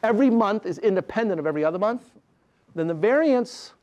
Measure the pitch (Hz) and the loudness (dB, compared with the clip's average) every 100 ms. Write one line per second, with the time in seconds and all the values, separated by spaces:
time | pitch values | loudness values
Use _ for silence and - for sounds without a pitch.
0 | 220 220 269 233 214 214 196 180 233 190 | 0 2 4 4 2 0 -4 -2 0 0
1 | - - 226 175 151 151 151 175 208 240 | -2 -4 -2 -2 -2 0 -2 0 -2 -2
2 | - _ _ _ _ _ _ 170 165 165 | -8 _ _ _ _ _ _ -6 -4 0
3 | 196 269 320 254 240 - - _ | 0 2 4 2 0 -8 -20 _